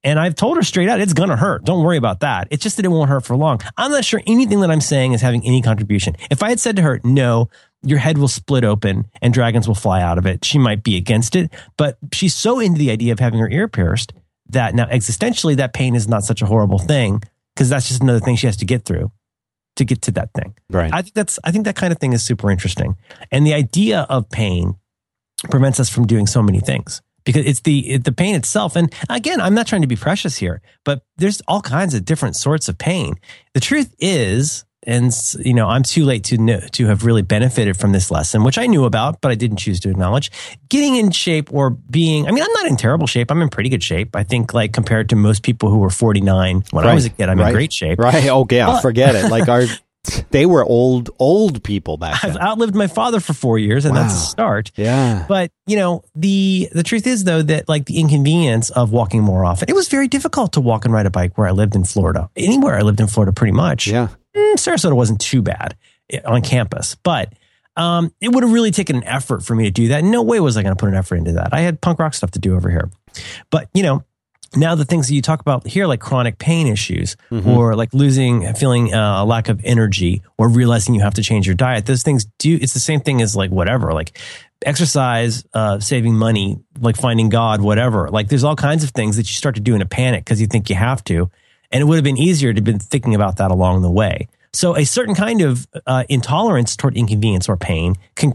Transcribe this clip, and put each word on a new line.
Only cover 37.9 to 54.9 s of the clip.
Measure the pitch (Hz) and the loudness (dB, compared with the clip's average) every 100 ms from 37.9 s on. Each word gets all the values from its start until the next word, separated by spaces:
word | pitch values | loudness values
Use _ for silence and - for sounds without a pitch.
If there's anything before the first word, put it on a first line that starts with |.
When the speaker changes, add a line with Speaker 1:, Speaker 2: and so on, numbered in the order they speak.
Speaker 1:
this | 98 90 | 2 0
lesson, | 80 - 110 | -2 -2 2
which | 113 139 | 2 2
I | 247 | 2
knew | 185 127 | 4 2
about, | 110 127 156 | 2 -2 -2
but | 139 | -2
I | 117 | 0
didn't | 120 101 | -2 -4
choose | 107 90 | -4 -4
to | 98 | -2
acknowledge. | 92 92 120 143 - - - _ | -2 0 0 -4 -12 -18 -20 _
Getting | 277 294 254 | 0 2 2
in | 214 | 2
shape | 165 - 160 147 | 0 -2 -2 -2
or | 143 135 | 0 0
being, | 117 - 143 165 151 143 | -2 -4 0 2 0 0
I | |
mean, | 233 | 0
I'm | 349 | 0
not | 453 359 | 0 0
in | 131 | 0
terrible | 113 156 147 | 2 0 0
shape. | 123 120 | -2 0
I'm | 156 | 0
in | 160 | 0
pretty | - 113 | -2 -2
good | 107 | -2
shape. | - 85 104 98 | -2 -4 -4 -6
I | |
think, | 98 123 113 | -2 -2 -2
like, | - 107 | -2 -2
compared | 110 107 113 110 | -2 0 0 2
to | 113 | 2
most | 104 104 | 4 2
people | - 113 107 | -2 -2 2
who | 104 | 2
were | 95 | 2
forty-nine | 92 117 101 98 92 92 92 - | 2 2 2 2 2 2 0 -2
when | - 117 | 0 4
I | |
Speaker 2:
Right. | |
Speaker 1:
was | 160 120 | 4 2
a | |
kid, | - 92 | -2 0
I'm | 92 | 2
Speaker 2:
Right. | 104 | 2
Speaker 1:
in | 113 | 2
great | 156 | -2
shape. | - 87 90 | -4 -4 0
Speaker 2:
Right. | 117 156 139 | 2 4 4
Oh, | 131 123 | 2 4
yeah. | 123 110 | 2 4
Speaker 1:
But | 247 | 2
Speaker 2:
Forget | 131 113 135 113 | 2 4 4 4
it. | 110 | 2
Like, | 113 123 | 2 2
our, | 120 123 113 _ _ | 2 2 -2 _ _
Speaker 1:
<laughs> | - - - | -8 -8 -2
Speaker 2:
they | 139 165 | 2 4
were | 170 | 4
old, | 117 120 127 127 120 - | 4 2 4 2 -2 -2
old | 131 190 214 123 | 2 4 2 0
people | - 101 82 78 | -4 -6 -4 -6
back | 82 76 | -4 -4
Speaker 1:
I've | - | -4
Speaker 2:
then. | - | -4
Speaker 1:
outlived | 185 220 226 196 | -4 0 0 2
my | 202 | 0
father | - 240 226 | 0 0 -2
for | - | -2
four | 151 127 113 | -4 0 2
years, | 104 123 143 | 2 2 2
and | 131 | 2
that's | 117 | 2
a | 92 | 0
Speaker 2:
Wow. | |
Speaker 1:
start. | 78 - 226 104 107 - | -4 -2 0 0 -4 -4
Speaker 2:
Yeah. | 104 | 0